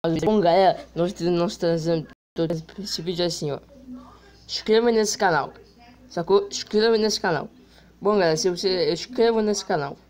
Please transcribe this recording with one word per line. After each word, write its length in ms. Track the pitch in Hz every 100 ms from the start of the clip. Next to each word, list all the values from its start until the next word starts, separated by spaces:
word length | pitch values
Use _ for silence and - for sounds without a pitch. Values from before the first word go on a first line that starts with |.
| 170
um 40 |
vídeo. 140 | 160 196
Bom, 140 | 214
galera, 440 | 170 175 190 - - 156
nós, 180 | 175 -
nós 340 | 170 175 170 -
trazendo 520 | 170 165 160 165 - - _ -
todo 160 | 165 165 160 -
esse 200 | 196 -
vídeo 200 | 170 170
assim, 280 | 175 165 151
ó. 80 | 135 - - - - - - - - -
Inscreva 440 | - - 220 240
nesse 240 | 226 208 -
canal, 380 | 196 156 131 - - - - - -
sacou? 380 | - 139 196 202
Inscreva 480 | - - 214 226 226
nesse 240 | 214 208
canal. 260 | 190 151 - - - - - _
Bom, 120 | 190
galera, 220 | 208 170 156
se 120 | 185
você, 400 | 175 196 185 156
eu 40 |
inscreva 500 | 254 - 254 233 226
nesse 200 | 214 208
canal. 320 | - 175 143 -